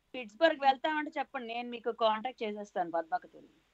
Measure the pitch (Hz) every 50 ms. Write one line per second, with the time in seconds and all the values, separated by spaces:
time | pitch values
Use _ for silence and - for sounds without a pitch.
0 | _ _ - 254 247 208 214 - 330 320 311 277 277 262 269 254 - 320 311 302
1 | 302 302 - 285 269 - - 269 240 226 226 240 240 240 240 233 220 240 226 -
2 | 233 220 214 220 220 262 254 - 233 214 208 208 208 - - 196 175 170 160 165
3 | 165 - 180 180 - 170 - 151 - - _ _ _ _